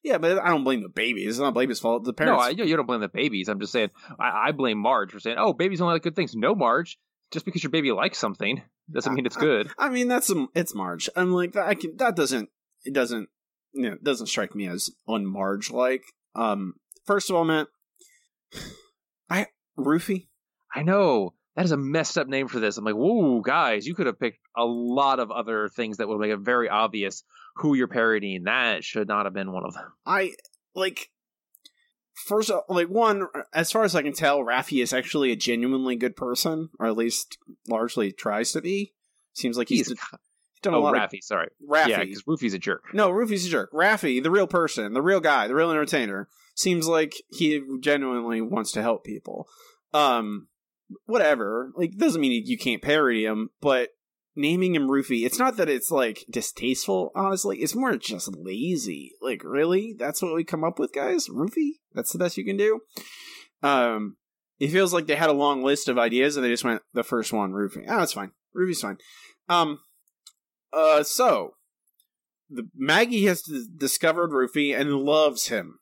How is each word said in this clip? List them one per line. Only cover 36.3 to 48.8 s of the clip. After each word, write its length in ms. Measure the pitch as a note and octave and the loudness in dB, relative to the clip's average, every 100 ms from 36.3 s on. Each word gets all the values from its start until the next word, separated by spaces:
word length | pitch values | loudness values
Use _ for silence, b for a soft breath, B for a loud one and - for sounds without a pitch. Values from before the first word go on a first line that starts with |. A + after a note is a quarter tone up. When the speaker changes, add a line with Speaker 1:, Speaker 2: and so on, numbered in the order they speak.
| B2 - D#3+ D#3+ - | -2 -2 -4 -6 -4
Speaker 1:
or 60 | A2+ | -2
at 100 | A2 | 0
least 400 | A#2 - - - - - - | 0 -2 -8 -16 -20 -20 -4
largely 440 | A2+ A#2 - G3 | -2 -2 -2 -2
tries 400 | - - G#2 B2 | -2 -4 -2 -2
to 100 | D#3+ | -4
be. 320 | E3+ G3 G3+ _ _ _ _ | -4 -4 -4 _ _ _ _
Seems 240 | - B2 A#2 | -6 -4 -2
like 100 | A#2 | 0
he's 200 | A#3+ - | 0 0
Speaker 2:
He's 0 | |
Speaker 1:
d-, 60 | B2 | -6
Speaker 2:
ki- 200 | - - _ _ _ _ | -12 -18 _ _ _ _
Speaker 1:
done 100 | G3 | 0
a 60 | C#3+ | 2
Speaker 2:
oh, 20 | |
Speaker 1:
lot 140 | D3 | 4
Speaker 2:
Raffi, 240 | A2+ G#2 G2 | 2 0 -6
Speaker 1:
of 60 | |
Speaker 2:
sorry. 240 | - G2+ E2 _ C#3+ | -4 -4 -4 _ 0
Speaker 1:
Raffi. 200 | D3+ C#3+ | 4 4
Speaker 2:
Yeah, 140 | G2+ F2+ | 2 -2
'cause 160 | G2+ C#3+ | -6 -4
Roofy's 280 | D#3 A2+ | -2 -2
a 40 | F#2+ | -2
jerk. 260 | - F2+ - | -4 -6 -4
Speaker 1:
No, 160 | G3+ G#3+ | 2 2
Roofy's 360 | C4+ A3+ G3+ F3 | 2 0 -2 -2
a 40 | |
jerk. 220 | D3 - | -2 -2
Raffi, 480 | D3+ F#3+ G#3+ D#3+ B2+ | 2 2 2 2 2
the 80 | D3+ | 4
real 160 | G3 F#3 | 2 4
person, 480 | F3+ D#3+ - G#2+ | 2 0 -2 -2
the 80 | A#2+ | 0
real 180 | D#3+ G3 | 2 4
guy, 280 | D#3 C#3 G#2+ | 4 4 2
the 60 | |
real 160 | C#3 E3+ | 2 2
entertainer, 580 | D#3 C#3+ D3+ A2 G2 G2 b b | 2 0 0 -2 -4 -8 b b
seems 340 | - F#3+ F3 D#3+ | -4 0 0 2
like 240 | E3 D#3 - - | 2 0 -6 -16
he 320 | - D#3+ D3+ C3+ C3 | 0 0 0 -4 -4
genuinely 600 | C#3+ C#3+ C3 B2 A#2 A2+ | 0 2 0 -2 -2 -4
wants 320 | A2+ A#2+ G#2+ | -2 -4 -4
to 80 | A2 | -2